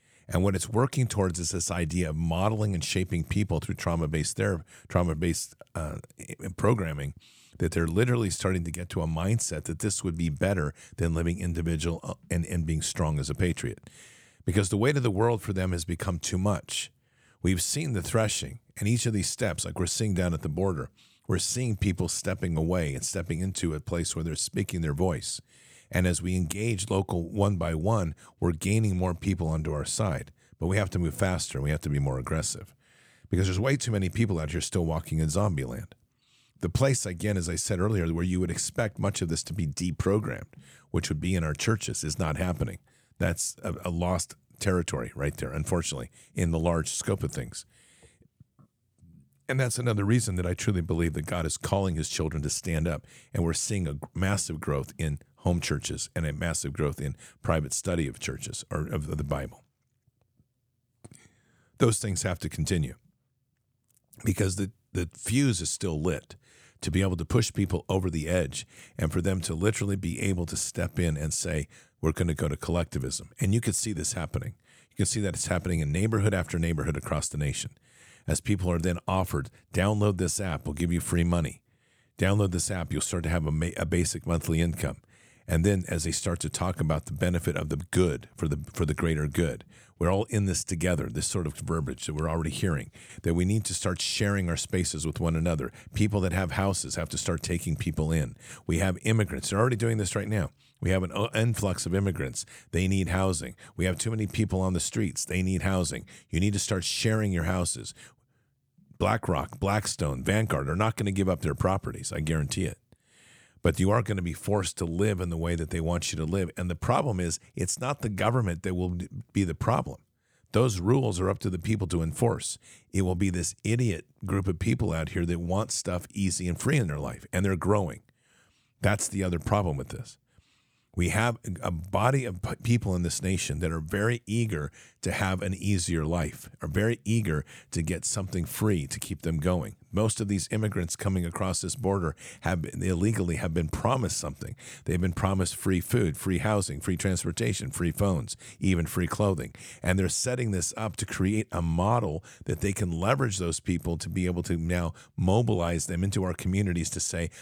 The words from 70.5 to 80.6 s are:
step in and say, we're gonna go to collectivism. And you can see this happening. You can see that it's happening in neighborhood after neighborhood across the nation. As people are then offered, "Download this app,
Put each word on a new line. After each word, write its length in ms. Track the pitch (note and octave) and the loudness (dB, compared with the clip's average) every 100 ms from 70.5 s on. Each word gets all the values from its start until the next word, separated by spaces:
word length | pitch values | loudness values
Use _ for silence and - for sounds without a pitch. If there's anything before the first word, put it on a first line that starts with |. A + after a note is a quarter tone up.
| - | -4
step 420 | - - F2 - | -4 -4 -2 0
in 180 | E2+ D2+ | 0 2
and 180 | D2+ | -2
say, 340 | - F2 D2+ C#2+ - - _ | -2 -2 -2 -4 -10 -20 _
we're 120 | D#2+ | 0
gonna 220 | - E2+ | 2 0
go 140 | D2+ D2+ | 0 -2
to 80 | C#2+ | -2
collectivism. 760 | - E2+ D#2 - C2 - - - | -2 -2 0 -4 -4 -6 -10 -2
And 140 | G2 | 2
you 60 | A2+ | 2
can 120 | A#2 | 2
see 200 | F#2+ A2 | 0 -2
this 220 | E2 D#2 | -2 -4
happening. 400 | F2+ D#2+ - - - _ - _ | -4 -4 -4 -6 -10 _ -20 _
You 60 | - | -2
can 100 | F#2+ | 0
see 140 | A2 | 0
that 140 | G2 | -2
it's 120 | D#2 - | -2 0
happening 340 | F2 F2+ E2+ | 0 2 0
in 120 | D2 | 2
neighborhood 420 | E2 G#2+ A2 G#2 | 2 2 4 4
after 240 | F#2 D#2+ E2+ | 2 0 0
neighborhood 380 | E2 D#2 D2 C#2+ | 0 0 0 -2
across 320 | - D2+ - | -2 -4 -2
the 100 | D2+ | -2
nation. 340 | D2 - - - _ - - - - | -2 -2 -6 -12 _ -20 -20 -10 -2
As 140 | D#2 | -2
people 300 | - G2 F#2 | 0 0 2
are 80 | E2+ | 0
then 200 | F2 F2 - | 0 -2 0
offered, 420 | F#2+ F2+ C#2+ C2+ - _ | 0 0 -2 -4 -12 _
"Download 460 | - G2 G#2+ G#2 F#2 | 2 2 4 2 2
this 220 | F2 - | 0 0
app, 260 | F#2+ D2+ | -2 -4